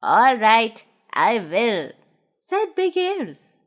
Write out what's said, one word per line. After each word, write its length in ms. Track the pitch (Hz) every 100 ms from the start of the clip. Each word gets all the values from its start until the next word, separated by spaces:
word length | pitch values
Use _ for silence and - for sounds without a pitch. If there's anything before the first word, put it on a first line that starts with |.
All 360 | - 165 226 254
right, 440 | 214 220 226 220 - _ _
I 280 | - 160 226
will, 520 | 170 170 233 202 143 - _ _ _ _
said 280 | - 381 427
Big 220 | - 370 349
Ears. 640 | 359 392 226 143 - -